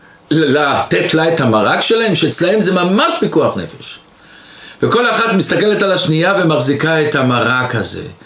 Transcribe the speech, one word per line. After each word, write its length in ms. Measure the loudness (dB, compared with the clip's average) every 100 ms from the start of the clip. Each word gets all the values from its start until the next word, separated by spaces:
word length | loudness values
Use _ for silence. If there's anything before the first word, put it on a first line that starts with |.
| -20 -20 -4
לתת 800 | 0 2 2 2 0 0 -2 0
לה 200 | 0 0
את 80 | 0
המרק 400 | 2 2 2 0
שלהם, 340 | 0 2 2 0
שאצלהם 460 | 0 0 0 2
זה 120 | 2
ממש 400 | 0 0 2 0 0
פיקוח 380 | 0 0 0 -2
נפש. 420 | -8 -12 -18 -20 -20 -20 -20 -20 -20 -20 -20 -6
וכל 300 | -2 0 0
אחת 220 | 0 0
מסתכלת 480 | 0 0 0 0 0
על 100 | 0
השנייה 420 | 0 0 0 0 0
ומחזיקה 640 | 0 0 0 0 0 0
את 140 | 0 0
המרק 600 | 0 0 0 -2 -2 -4
הזה, 280 | -4 -4 -8 -16